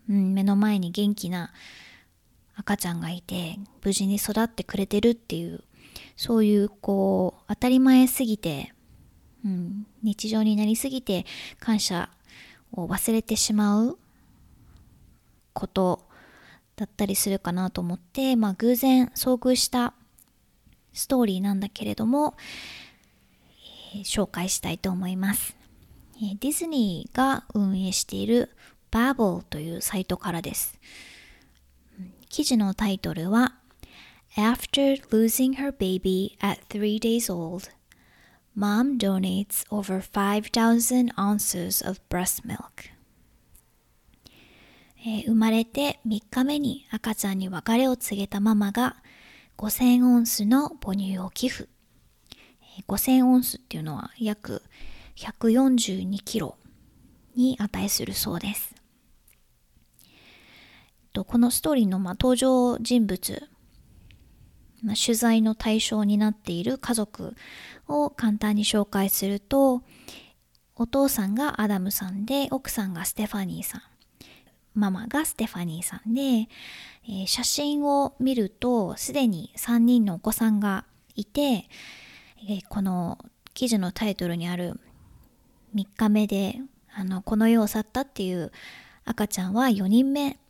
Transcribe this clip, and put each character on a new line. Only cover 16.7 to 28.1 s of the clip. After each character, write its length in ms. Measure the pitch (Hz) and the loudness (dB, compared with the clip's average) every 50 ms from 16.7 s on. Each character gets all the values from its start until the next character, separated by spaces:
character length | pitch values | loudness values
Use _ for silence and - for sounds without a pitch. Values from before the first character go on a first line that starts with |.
| _ | _
だ 100 | - 208 | -10 -10
っ 20 | - | -10
た 180 | _ - 208 | _ -4 -4
り 100 | 196 196 | -2 -2
す 140 | - - 202 | -2 0 -2
る 80 | 196 190 | -2 -2
か 140 | - 175 175 | -4 -4 -4
な 180 | 180 185 185 | -2 -4 -4
と 100 | - 180 | -4 -4
思 140 | 175 175 180 | -6 -6 -6
っ 40 | - | -8
て、 380 | _ _ - 269 262 262 262 | _ _ -6 -2 0 2 2
ま 120 | 233 214 202 | 2 2 2
あ、 40 | 190 | 0
偶 220 | - 226 240 247 | 0 2 2 2
然 300 | 233 269 262 262 254 247 - - | 4 4 6 6 6 4 2 0
遭 260 | - - 254 254 240 | -4 0 0 0 2
遇 140 | - 254 254 | 2 2 2
し 120 | 247 - - | 2 2 0
た 260 | - 247 240 - - _ _ _ _ _ - _ _ _ _ _ _ _ _ _ _ _ _ _ - | 0 -2 -2 -2 -6 _ _ _ _ _ -20 _ _ _ _ _ _ _ _ _ _ _ _ _ -10
ス 120 | - - - | -10 -4 0
ト 140 | 269 254 240 | 2 2 2
ー 20 | |
リ 140 | 202 185 185 | 2 0 -2
ー 20 | |
な 140 | 196 202 196 | -2 -2 -2
ん 40 | 190 | -2
だ 100 | 202 208 | -4 -6
け 160 | - - 214 | -8 -8 -8
れ 120 | 208 208 | -6 -4
ど 100 | - 220 | -2 0
も、 300 | 226 262 294 302 302 - - - - - - - - - - - - _ _ _ _ _ _ _ _ _ _ _ _ _ _ - - - - - - - | 0 2 2 0 -2 -4 -8 -18 -18 -16 -16 -16 -18 -18 -20 -20 -20 _ _ _ _ _ _ _ _ _ _ _ _ _ _ -20 -20 -20 -20 -20 -14 -14
え 20 | 208 | -10
ー、 20 | 190 | -6
紹 280 | - - 214 190 - | -4 -2 -2 -2 -2
介 180 | - 175 180 185 | -2 -6 -4 -2
し 120 | - - | -4 -4
た 100 | - 180 | -4 -6
い 80 | 165 - | -8 -4
と 140 | - 190 185 | -4 -4 -4
思 160 | 185 185 180 | -2 -4 -4
い 80 | 185 | -2
ま 180 | 185 190 196 208 | -2 0 0 0
す。 220 | - - - - _ _ _ _ _ - - - - - - - - | -2 -4 -6 -10 _ _ _ _ _ -20 -20 -20 -20 -20 -20 -12 -8
え 160 | 220 196 196 | -6 -6 -6
ー、 40 | 202 | -4
デ 120 | - 277 | -4 -4
ィ 20 | 302 | -2
ズ 140 | - 349 | -2 -4
ニ 440 | 339 311 269 220 196 175 - - - - | -2 0 0 0 0 0 -4 -8 -8 -2
ー 40 | |
が 300 | 247 262 269 269 - - - - | 0 0 0 0 -2 -6 -6 -2
運 240 | 208 202 190 190 185 190 | 0 0 0 0 0 -2
営 60 | 185 | -2
し 140 | 190 - - | -2 -4 -4
て 100 | - | -4